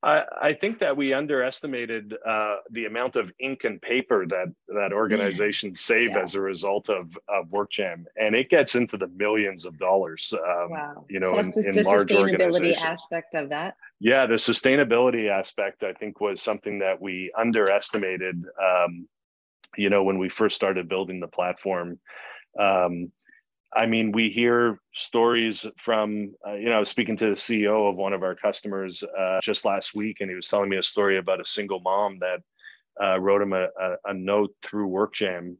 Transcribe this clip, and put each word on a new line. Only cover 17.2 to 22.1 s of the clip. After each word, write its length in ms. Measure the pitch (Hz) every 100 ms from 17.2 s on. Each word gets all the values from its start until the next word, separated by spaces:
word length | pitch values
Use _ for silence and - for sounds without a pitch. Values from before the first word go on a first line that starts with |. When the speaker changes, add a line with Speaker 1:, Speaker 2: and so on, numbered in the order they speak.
| 92 110
Speaker 1:
underestimated, 1040 | 117 113 98 101 - 110 98 90 92 90 87 -
um, 420 | 95 90 87 87 87 _ _ _ _ _ _ -
you 140 | 101
know, 140 | 101
when 140 | 95 95
we 120 | 92
first 260 | - 110 -
started 320 | 98 92 85
building 320 | 95 92 92
the 80 | 85
platform. 720 | - 90 90 98 92 87 87 _